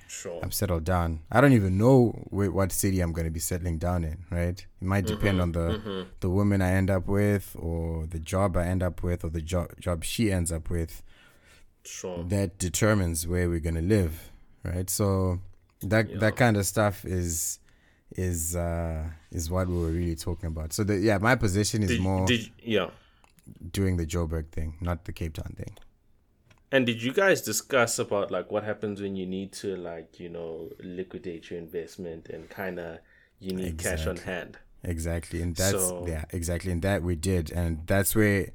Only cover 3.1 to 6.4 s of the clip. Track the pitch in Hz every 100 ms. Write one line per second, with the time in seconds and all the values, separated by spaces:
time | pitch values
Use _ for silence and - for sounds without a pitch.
3.1 | 82 82 80 - 90 87 80 87 90 80
4.1 | 78 85 87 87 90 - - 92 101 92
5.1 | 107 104 92 87 85 82 107 110 95 92
6.1 | - 92 92